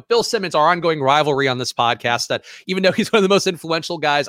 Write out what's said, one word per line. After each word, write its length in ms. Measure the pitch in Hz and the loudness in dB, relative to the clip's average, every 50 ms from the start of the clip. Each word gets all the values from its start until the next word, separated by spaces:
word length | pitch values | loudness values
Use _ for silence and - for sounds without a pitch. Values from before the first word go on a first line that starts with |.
| - _ | -4 _
Bill 140 | 233 233 | 0 0
Simmons, 320 | 202 - - 220 190 175 151 | 0 0 -4 -4 -4 -2 0
our 140 | 156 151 160 | 2 2 2
ongoing 340 | 180 175 156 165 160 156 | 2 2 2 0 0 0
rivalry 460 | 135 131 143 151 151 147 143 127 135 135 | 0 2 2 4 2 2 0 0 0 0
on 100 | 127 123 | -2 -2
this 140 | 123 - | -4 -6
podcast, 560 | - - 120 117 120 113 - 120 120 117 - - | -2 0 0 0 0 0 -2 -2 -2 -2 -2 -4
that 160 | 127 117 - - - - _ | -6 -6 -6 -12 -20 -18 _
even 160 | - 185 190 | -6 -4 0
though 100 | 190 185 | 0 0
he's 200 | - - 208 - | 2 0 -2 0
one 60 | - 220 | 2 2
of 40 | |
the 60 | 196 185 | 4 4
most 180 | 202 190 - | 4 2 2
influential 520 | 185 175 156 - 165 165 165 160 - 175 165 | 0 -6 -6 -6 -4 -4 -4 -4 -8 -8 -4
guys 280 | 147 151 143 147 143 | -2 0 0 0 -2